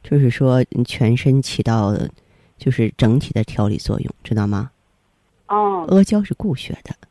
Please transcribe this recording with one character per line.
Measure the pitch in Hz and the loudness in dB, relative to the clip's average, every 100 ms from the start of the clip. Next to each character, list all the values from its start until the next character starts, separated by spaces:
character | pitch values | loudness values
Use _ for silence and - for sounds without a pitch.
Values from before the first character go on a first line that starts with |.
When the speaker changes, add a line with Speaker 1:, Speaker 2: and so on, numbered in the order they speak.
Speaker 1:
就 | - 143 | 0 2
是 | 127 | 2
说 | - 131 127 123 | 2 2 4 2
你 | - | -2
全 | 123 - 117 | -4 0 2
身 | 123 139 135 | 2 2 2
起 | - - | 0 -4
到， | - 113 101 104 - _ _ _ _ _ | 0 0 0 -2 -4 _ _ _ _ _
就 | 135 | -4
是 | 123 110 - | 0 -2 2
整 | 113 127 | 2 2
体 | - | 0
的 | - | -4
调 | 110 - 104 | -4 -2 -2
理 | 104 | -2
作 | - - | -4 -4
用， | - - | -6 -12
知 | - | -4
道 | 107 104 | -2 0
吗？ | 101 123 _ _ _ _ _ _ _ - | -2 -6 _ _ _ _ _ _ _ -4
Speaker 2:
哦。 | 208 202 190 160 | -2 0 -2 2
Speaker 1:
阿 | 190 | 4
胶 | 196 208 | 4 2
是 | 202 | -2
固 | - 214 | -4 -4
血 | 127 - - | -6 -8 -14
的。 | - - _ | -12 -18 _